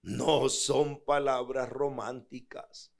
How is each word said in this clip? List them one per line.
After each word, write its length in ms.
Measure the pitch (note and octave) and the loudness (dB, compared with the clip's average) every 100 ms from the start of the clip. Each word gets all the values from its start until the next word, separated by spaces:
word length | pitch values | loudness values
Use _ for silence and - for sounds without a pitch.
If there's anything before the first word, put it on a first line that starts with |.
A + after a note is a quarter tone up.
No 460 | F2+ A2+ - D3 C3 | -6 -2 2 4 4
son 540 | - - C3+ D3 C#3+ | 0 2 2 2 0
palabras 640 | - C#3+ C#3 C3 B2 C3 B2 | 0 2 2 0 -2 -4 -4
románticas 1300 | B2 C#3+ C3 A2 B2+ - B2+ - - - - - | -2 -2 -2 -6 -8 -12 -16 -14 -16 -14 -20 -20